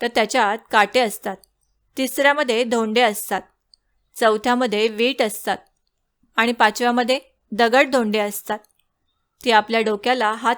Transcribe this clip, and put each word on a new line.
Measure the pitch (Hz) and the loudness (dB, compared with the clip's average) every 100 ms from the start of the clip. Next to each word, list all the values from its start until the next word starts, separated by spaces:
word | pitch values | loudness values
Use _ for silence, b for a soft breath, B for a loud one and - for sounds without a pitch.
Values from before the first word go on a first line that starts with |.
तर | 240 | -4
त्याच्यात | 240 214 269 208 220 - | -2 0 0 0 -2 0
काटे | 226 202 247 | 2 2 2
असतात. | 233 - 208 190 _ _ _ _ _ - | 0 -2 -10 -12 _ _ _ _ _ -6
तिसऱ्यामध्ये | 262 - 277 285 277 226 | -4 2 2 2 0 -2
धोंडे | 247 233 220 220 | 0 0 0 2
असतात. | 240 208 - 190 - _ _ _ _ _ _ - | 2 0 -6 -6 -8 _ _ _ _ _ _ 0
चौथ्यामध्ये | 226 214 247 247 254 208 220 | 0 2 0 0 0 0 -2
वीट | 214 233 269 | 0 -2 0
असतात | 226 - - - - _ _ _ _ _ _ - | -2 -2 -6 -6 -8 _ _ _ _ _ _ -2
आणि | 233 | -2
पाचव्यामध्ये | 240 220 208 240 240 240 269 - _ _ | 2 2 2 0 0 0 -2 -4 _ _
दगड | 208 233 247 285 | -2 2 4 2
धोंडे | 262 220 214 | 2 0 -2
असतात. | 208 202 - 214 - _ _ _ _ _ _ _ 254 | -2 -6 -8 -10 -10 _ _ _ _ _ _ _ 0
ती | |
आपल्या | 220 214 226 | 2 2 -2
डोक्याला | 220 208 240 254 214 | -2 -2 -2 -2 -2
हात | 220 226 | -2 -2